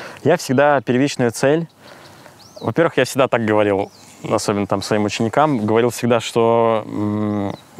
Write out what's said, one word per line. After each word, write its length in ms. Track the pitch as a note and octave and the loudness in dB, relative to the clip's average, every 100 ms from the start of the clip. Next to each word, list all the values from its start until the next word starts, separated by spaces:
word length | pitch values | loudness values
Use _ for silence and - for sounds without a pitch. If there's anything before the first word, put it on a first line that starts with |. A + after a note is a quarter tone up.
| - - | -16 -4
Я 140 | B2+ E3+ | 0 0
всегда 440 | - B2+ D3 C#3+ | 0 2 2 2
первичную 500 | B2 B2 C#3 - B2 | 0 0 0 0 -2
цель, 340 | - C3+ D#3 E3 _ - - - - - - - - | 0 2 2 -2 _ -20 -20 -20 -20 -20 -20 -20 -10
во-первых, 360 | - A2+ E3 - | -4 0 0 2
я 80 | |
всегда 220 | B2+ B2+ C3 | 0 0 0
так 180 | A#2+ | 0
говорил, 460 | A2 G#2+ G#2 G2 G2+ - - - - | 2 2 2 0 -2 -10 -20 -14 -4
особенно 360 | A2+ - G2+ G2+ | -2 0 -2 -2
там 160 | G2+ | -4
своим 220 | - A2 | -2 -2
ученикам, 640 | G#2 - A2+ C#3+ D3+ C3 G#2 | 0 -2 -2 2 0 0 0
говорил 240 | A2 A#2+ | 2 0
всегда, 300 | - A#2+ A#2+ | 0 0 0
что, 640 | - A#2 A#2 A#2 A2+ A2 A2 | 0 0 2 2 2 0 -4
м, 680 | A2 G#2 G#2 G#2 G#2 G2 - - - | -6 -4 -2 -4 -4 -6 -8 -16 -18